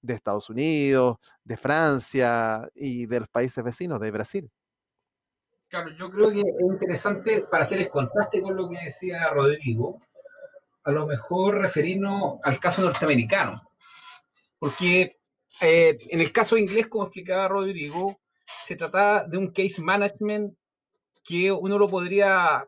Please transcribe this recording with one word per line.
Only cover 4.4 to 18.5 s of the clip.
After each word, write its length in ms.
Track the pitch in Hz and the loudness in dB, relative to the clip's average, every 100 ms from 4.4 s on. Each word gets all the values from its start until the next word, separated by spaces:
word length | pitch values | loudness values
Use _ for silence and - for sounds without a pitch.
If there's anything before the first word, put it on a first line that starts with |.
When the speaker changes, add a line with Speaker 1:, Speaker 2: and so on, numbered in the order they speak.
| 135 _ _ _ _ _ _ _ _ _ _ _ _ | -10 _ _ _ _ _ _ _ _ _ _ _ _
Speaker 2:
Claro, 220 | 175 165 160 | -10 -10 -12
yo 100 | 185 | -8
creo 180 | 196 214 | 4 4
que 100 | 202 | 4
es 200 | 196 - | -2 2
interesante 840 | 180 190 196 170 208 196 220 214 - | 0 0 -2 -2 -2 -2 0 0 2
para 140 | - | 0
hacer 140 | 208 190 | 0 0
el 100 | - | 0
contraste 520 | - - 208 202 202 | -2 0 0 0 -2
con 140 | 190 | -2
lo 140 | 190 175 | -4 -4
que 100 | 170 | -8
decía 460 | 160 - 185 175 160 | -12 -10 -8 -2 0
Rodrigo, 720 | 143 139 147 135 110 123 - _ - - - - - _ _ | 2 2 2 -2 -2 -4 -6 _ -20 -20 -20 -20 -20 _ _
a 80 | 135 | -2
lo 160 | 147 151 | -2 -2
mejor 500 | 135 - 180 196 196 | -6 -2 0 2 2
referirnos 760 | 190 160 160 190 196 202 190 - | 0 0 -2 -2 -2 -2 -4 -2
al 160 | - - | -4 0
caso 220 | 180 180 | -2 0
norteamericano, 880 | 185 - 156 131 113 196 147 - _ _ - - - - _ _ _ _ | 0 0 2 2 2 0 0 -6 _ _ -20 -20 -20 -20 _ _ _ _
porque, 580 | 147 - 180 180 180 _ _ _ _ - | -6 0 2 4 2 _ _ _ _ 0
eh, 380 | 170 165 165 147 - | 6 8 6 4 -4
en 120 | 165 | -2
el 100 | 165 | 0
caso 260 | - 220 226 | 2 4 4
inglés, 300 | 190 208 220 | 4 0 0
como 180 | 220 | -4
explicaba 440 | 196 190 180 185 190 | -6 -10 -4 -2 0
Rodrigo, 720 | 196 190 180 147 165 196 196 _ _ - | 0 -2 -6 -8 -4 -6 -6 _ _ -20